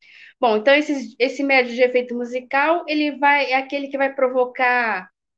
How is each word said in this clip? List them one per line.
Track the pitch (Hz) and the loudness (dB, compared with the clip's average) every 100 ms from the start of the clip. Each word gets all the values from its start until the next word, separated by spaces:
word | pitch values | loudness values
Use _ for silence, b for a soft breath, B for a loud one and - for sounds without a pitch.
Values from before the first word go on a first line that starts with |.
| b b b b | b b b b
Bom, | 247 214 | 0 2
então | 214 285 | 4 4
esse, | 302 277 220 - | 2 -4 -6 -4
esse | 254 262 | -4 -2
médio | 277 269 247 | 0 2 2
de | 233 | 2
efeito | 247 254 247 | 2 2 -2
musical, | 240 240 254 247 269 294 339 311 | -6 -6 -8 -4 0 2 0 -2
ele | 302 294 254 | -2 -2 0
vai, | 285 285 269 | 2 2 2
é | 262 | -2
aquele | 269 285 277 | -2 -6 -6
que | 277 | -2
vai | 269 | -2
provocar | 269 254 254 247 247 247 247 233 190 190 _ _ | 0 0 0 -2 0 0 0 0 -4 -8 _ _